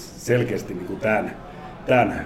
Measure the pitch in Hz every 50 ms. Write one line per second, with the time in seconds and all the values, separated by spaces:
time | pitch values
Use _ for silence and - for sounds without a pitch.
0 | - - - - - 117 120 123 117 107 101 92 - - 95 87 90 92 95 -
1 | - 107 107 101 92 90 - - - - - - - - - - - 127 127 123
2 | 113 101 - 110 -